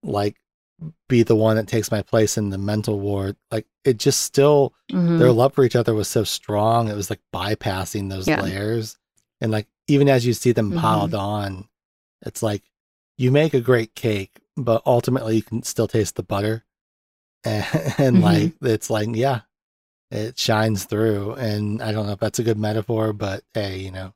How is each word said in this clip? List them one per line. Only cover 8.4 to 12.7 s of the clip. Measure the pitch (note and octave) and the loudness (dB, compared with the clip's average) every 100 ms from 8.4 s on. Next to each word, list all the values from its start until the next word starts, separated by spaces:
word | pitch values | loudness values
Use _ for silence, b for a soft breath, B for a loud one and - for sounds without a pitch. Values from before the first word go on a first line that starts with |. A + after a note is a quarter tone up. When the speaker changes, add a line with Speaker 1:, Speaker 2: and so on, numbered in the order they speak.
Speaker 1:
layers. | - G2 G#2 A#2 A2 - _ _ _ _ | -2 -4 -2 -2 -4 -12 _ _ _ _
And, | A#2 | -2
like, | G#2+ - _ - | -2 -4 _ 0
even | C#3+ C#3+ | 4 6
as | C3+ A#2+ | 4 2
you | |
see | A#2 B2 | 0 2
them | A#2+ A2 | 2 0
Speaker 2:
Mm-hmm. | E3 | 0
Speaker 1:
piled | A2+ A2 G2+ | 0 0 0
on, | G#2 G2 G#2 G2+ F#2 F#2+ _ _ _ _ _ | -4 -4 -4 -6 -10 -16 _ _ _ _ _
it's | - - | -14 -6
like, | A2+ G#2 _ | -4 -4 _